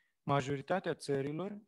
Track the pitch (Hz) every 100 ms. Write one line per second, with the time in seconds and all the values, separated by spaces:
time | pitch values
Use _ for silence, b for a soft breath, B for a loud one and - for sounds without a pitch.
0 | b b - 143 131 139 - 180 175 143
1 | - 139 139 156 190 208